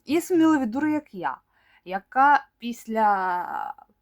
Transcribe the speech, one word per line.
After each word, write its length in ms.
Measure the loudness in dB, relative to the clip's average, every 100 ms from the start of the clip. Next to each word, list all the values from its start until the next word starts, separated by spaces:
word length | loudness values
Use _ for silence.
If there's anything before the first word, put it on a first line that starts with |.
| -4
І 160 | -4
сміливі 440 | 0 2 4 2 0
дури, 260 | -2 -2
як 220 | -2 -6
я, 240 | -8 -8 -8 _ _ _ _ -10
яка 640 | -10 -2 2 4 4 0 _
після 1160 | -12 -10 -6 0 2 2 -2 -4 -6 -8 -10 -14 _ _